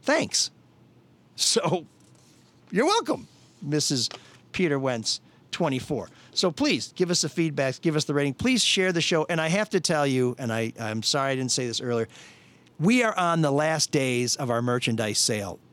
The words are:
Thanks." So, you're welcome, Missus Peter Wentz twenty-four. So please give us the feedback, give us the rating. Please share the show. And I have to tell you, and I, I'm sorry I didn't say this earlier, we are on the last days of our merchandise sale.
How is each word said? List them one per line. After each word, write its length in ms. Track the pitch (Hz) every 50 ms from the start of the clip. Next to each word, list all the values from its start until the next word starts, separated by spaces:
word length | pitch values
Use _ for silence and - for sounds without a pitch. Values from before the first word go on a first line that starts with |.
Thanks." 480 | - - 285 320 - - - - - - - - - _ _ _ - - - - _ _ - _ _ _ _
So, 500 | - - - - 226 185 165 156 180 151 - _ _ - - - - - - - - - _ _ - _ -
you're 140 | - 180 254
welcome, 420 | 330 415 466 - - 311 - - - - - - - - -
Missus 460 | - 143 147 151 143 - 147 127 117 - - - - - - - _ _
Peter 300 | - - 185 165 143 139
Wentz 400 | 135 131 123 117 110 - - - _ - _ _ _ _
twenty-four. 560 | - - 180 151 135 127 - - 156 117 87 - - - - -
So 180 | - - - 185
please 420 | 156 - 269 302 226 120 - - -
give 140 | - 185 175
us 120 | 180 -
the 60 | - 147
feedback, 520 | - - 165 160 143 143 139 135 127 -
give 140 | - 170 156
us 100 | 151 147
the 100 | - 147
rating. 200 | 143 143 143 131
Please 300 | - - 247 254 226 -
share 260 | - - 196 185 185
the 100 | 180 170
show. 260 | 151 - 180 160 156 -
And 100 | 170 160
I 60 | 160 160
have 220 | 170 202 214 -
to 100 | - 185
tell 260 | 151 - 175 151 147
you, 280 | 143 131 127 127 123 120 -
and 140 | 135 117
I, 200 | 113 113 113 113 117 -
I'm 240 | 113 107 110 110 107
sorry 260 | - - 143 135 135
I 60 | 135
didn't 160 | 131 131 127
say 160 | - - 127 120
this 120 | 113 -
earlier, 280 | - 123 120 117 113 - - - - - - - - - - - _ - _ -
we 240 | 147 190 240 247 240
are 120 | 220 208
on 240 | - 180 170 170 165
the 120 | 160 143
last 400 | 139 143 151 156 160 156 - -
days 420 | - 151 135 131 123 123 123 - -
of 160 | - 143 123
our 100 | 120 117
merchandise 580 | 120 123 123 123 - - 113 110 113 107 101 -
sale. 420 | - - 117 107 101 95 - - _ _